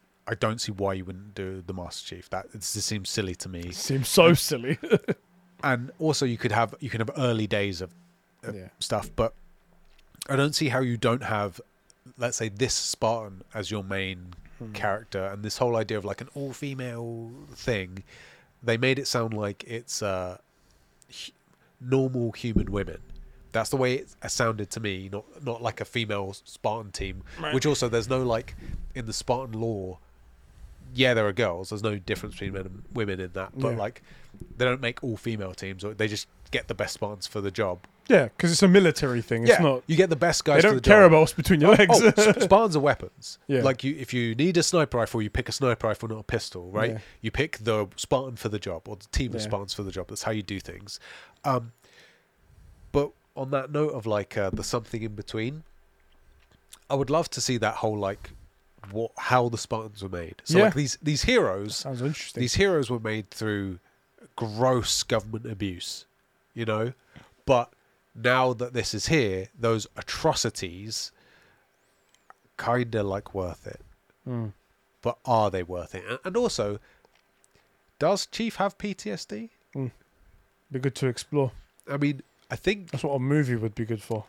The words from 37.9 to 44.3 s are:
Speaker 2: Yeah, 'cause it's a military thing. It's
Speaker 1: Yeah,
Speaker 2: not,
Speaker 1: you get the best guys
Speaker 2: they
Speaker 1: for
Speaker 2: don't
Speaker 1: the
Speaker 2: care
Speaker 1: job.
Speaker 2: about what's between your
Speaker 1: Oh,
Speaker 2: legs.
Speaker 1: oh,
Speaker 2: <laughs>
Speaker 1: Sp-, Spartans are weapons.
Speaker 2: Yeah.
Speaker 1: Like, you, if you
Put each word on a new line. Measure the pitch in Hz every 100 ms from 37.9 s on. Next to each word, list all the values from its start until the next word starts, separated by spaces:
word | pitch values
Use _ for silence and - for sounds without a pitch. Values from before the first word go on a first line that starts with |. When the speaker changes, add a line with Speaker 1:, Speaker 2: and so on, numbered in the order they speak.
| _ -
Speaker 2:
Yeah, | 202 117 -
'cause | 170
it's | 165
a | 196
military | 196 175 - 139 120
thing. | - 113
It's | 120
Speaker 1:
Yeah, | 185
Speaker 2:
not, | 156 127 -
Speaker 1:
you | 160
get | 185
the | 147
best | 175 -
guys | 156 147
Speaker 2:
they | 202
Speaker 1:
for | 214
Speaker 2:
don't |
Speaker 1:
the | 120
Speaker 2:
care | 208
Speaker 1:
job. | 185
Speaker 2:
about | 156
what's | 156
between | - 151 165
your | 170
Speaker 1:
Oh, | 214
Speaker 2:
legs. | 196 214
Speaker 1:
oh, | 220
Speaker 2:
<laughs> | 208
Speaker 1:
Sp-, | 214 233
Spartans | 196 196 220 151
are |
weapons. | 139 120 90 - - - -
Speaker 2:
Yeah. | 135
Speaker 1:
Like, | 135 123 135
you, | 151
if | 123
you | 123 117